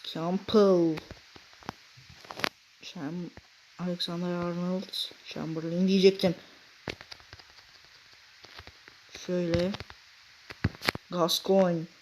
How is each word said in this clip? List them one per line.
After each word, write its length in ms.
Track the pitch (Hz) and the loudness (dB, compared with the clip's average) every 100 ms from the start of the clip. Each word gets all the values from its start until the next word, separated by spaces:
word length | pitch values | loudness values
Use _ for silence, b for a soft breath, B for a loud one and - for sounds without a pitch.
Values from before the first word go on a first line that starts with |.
| - | -8
Campbell. 840 | 160 165 190 - 220 202 180 170 156 - - - - - - - - - - - - - - 50 _ _ _ | -6 -2 -4 2 4 6 6 4 0 -8 -20 -20 -20 -20 -20 -18 -18 -20 -20 -20 -20 -18 -6 -6 _ _ _
Cham-, 480 | - 185 143 175 170 - - _ _ - | -16 -10 -8 -8 -10 -12 -20 _ _ -10
Alexander-Arnold. 1300 | 175 175 - 170 180 175 175 175 180 185 196 - - - - | -6 -4 -4 -4 -4 -2 -2 -2 -2 -2 -4 -8 -10 -12 -14
Chamberlain 600 | - 151 160 165 175 190 | -8 -6 -4 -4 2 4
diyecektim. 460 | 190 190 190 185 165 - - - - - - - - - - - - - - - - - - - - - - - - - - - - - | 8 6 6 0 -2 -10 -20 -20 -18 -14 -14 -16 -20 -20 -20 -20 -20 -20 -20 -20 -20 -20 -20 -20 -20 -20 -20 -20 -20 -20 -20 -20 -16 -6
Şöyle. 460 | 180 175 170 180 208 - - - - - - - - - - - - - | -2 0 0 0 -4 -12 -18 -20 -20 -20 -20 -20 -4 -4 -2 -4 -4 -8
Gascoigne. 720 | 175 170 - - 190 185 170 165 - | -2 0 0 2 4 4 2 -4 -14